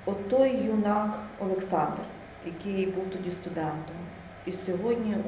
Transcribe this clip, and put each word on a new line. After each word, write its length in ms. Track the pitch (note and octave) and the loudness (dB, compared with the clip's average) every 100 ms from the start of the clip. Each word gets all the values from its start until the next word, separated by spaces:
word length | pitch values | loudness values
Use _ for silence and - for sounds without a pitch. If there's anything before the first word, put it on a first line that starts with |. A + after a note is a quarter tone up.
| - | -4
от 220 | G3 - | -2 2
той 280 | B3+ C4+ A#3 G#3+ | 6 6 6 2
юнак 520 | G#3+ G#3 G#3 G#3+ G#3 - - | 4 4 4 2 -2 -8 -4
Олександр, 600 | G3 F#3 - E3+ D3+ - - - - - F3+ | 0 0 2 2 2 -2 -6 -12 -14 -10 -10
який 400 | E3+ G3+ G3 F#3+ | -6 -2 0 0
був 180 | F#3 F#3+ | 0 -4
тоді 180 | F3+ F3 | -4 -4
студентом, 640 | F3 E3+ D#3+ D#3 D3+ - E3+ - - - - - | -4 -6 -2 -2 -2 -6 -10 -10 -12 -14 -10 -6
і 60 | |
сьогодні 640 | F#3 F#3 F3+ A3 A#3 G#3+ G3 | 0 2 2 2 2 2 0